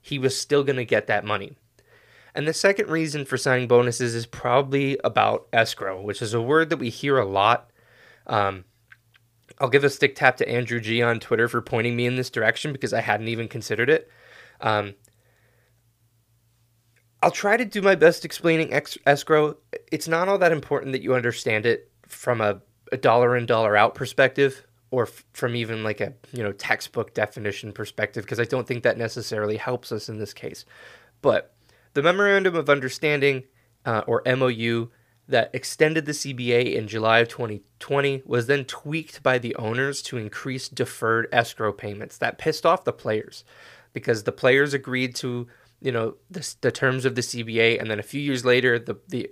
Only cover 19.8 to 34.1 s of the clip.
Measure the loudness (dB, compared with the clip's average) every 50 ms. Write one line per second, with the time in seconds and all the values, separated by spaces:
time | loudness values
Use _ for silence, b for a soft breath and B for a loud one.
19.8 | -8 _ -6 -6 -4 -2 -2 0 0 0 2 2 4 2 2 0 -2 -2 -4 -4
20.8 | -2 -4 -6 -4 -2 0 0 0 0 -2 -4 -4 -2 -2 0 0 2 0 0 0
21.8 | -4 _ _ _ _ -20 -20 -6 -2 -2 0 2 2 0 0 -2 -8 _ _ _
22.8 | _ -10 -4 0 2 4 6 6 6 4 2 2 0 2 2 2 4 4 6 6
23.8 | 6 4 2 -2 -10 -2 2 4 4 4 4 2 0 0 0 -4 -16 _ _ _
24.8 | _ _ -2 -2 -2 -2 -4 -14 -20 _ -8 -6 -4 -4 -2 -4 -4 -4 -6 -4
25.8 | -4 -4 -4 -4 -6 -8 -8 -12 _ -14 -10 -6 -6 -6 -6 -6 -4 -4 -4 -4
26.8 | -4 -8 -8 -8 -8 -6 -4 -4 -4 -4 -4 -6 -8 -8 -8 -8 -10 -12 -12 -12
27.8 | -12 -12 -8 -6 -6 -6 -6 -8 -10 -6 -4 -4 -4 -2 -2 -4 -4 -4 -4 -2
28.8 | 0 0 0 0 -4 -6 -6 -8 -10 -6 -4 -4 -2 -2 -4 -4 -4 -6 -6 -6
29.8 | -8 -8 -10 -10 -10 -10 -10 -10 -10 -10 -12 -14 -14 -14 -14 -16 B B B B
30.8 | B B B B B B B _ 2 2 2 2 0 -6 _ b b b b b
31.8 | b b -4 0 2 2 2 2 2 2 4 4 2 2 0 0 2 2 2 2
32.8 | 0 -4 -6 -4 -2 0 0 2 2 0 0 0 -4 _ _ _ _ _ _ _
33.8 | -4 -2 -2 -2 0 0